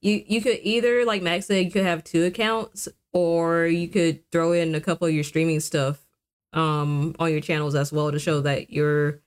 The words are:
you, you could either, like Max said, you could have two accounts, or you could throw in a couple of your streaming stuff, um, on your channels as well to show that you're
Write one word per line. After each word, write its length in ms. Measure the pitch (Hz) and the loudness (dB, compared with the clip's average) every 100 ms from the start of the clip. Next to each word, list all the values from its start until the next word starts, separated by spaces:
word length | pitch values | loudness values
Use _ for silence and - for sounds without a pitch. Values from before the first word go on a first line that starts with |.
you, 220 | 196 208 - | 0 0 0
you 160 | 220 | -2
could 160 | 220 - | 0 0
either, 420 | 185 226 240 240 | 0 0 2 2
like 180 | 233 208 | 0 0
Max 240 | 175 175 196 | -2 -2 0
said, 180 | 196 | 0
you 60 | 180 | 2
could 140 | 190 | 0
have 200 | 190 165 | 0 -2
two 200 | - 165 | 0 0
accounts, 640 | 175 185 220 226 - - - - _ | 2 0 -2 -2 -6 -10 -14 -14 _
or 540 | 180 170 170 165 170 165 | 0 2 2 2 2 2
you 220 | 170 170 | 0 0
could 400 | 190 170 151 _ | 2 2 0 _
throw 200 | 170 165 | 0 2
in 220 | 175 165 | 2 2
a 60 | 156 | -2
couple 260 | 156 170 170 | -2 -2 0
of 60 | |
your 100 | 156 | 0
streaming 360 | 147 160 165 156 | 0 0 0 0
stuff, 460 | - 156 135 147 _ _ _ _ _ | -2 -2 0 -4 _ _ _ _ _
um, 640 | 151 160 151 147 147 156 160 | -2 0 0 0 0 -2 -2
on 120 | 165 | 0
your 80 | 156 | 0
channels 340 | 147 156 151 | -2 -2 0
as 180 | 143 143 | 0 0
well 180 | 151 151 | -2 -2
to 60 | 147 | -2
show 220 | 147 151 | -2 0
that 280 | 139 139 - | 0 -2 -4
you're 500 | 147 147 147 147 151 | -2 0 2 0 -4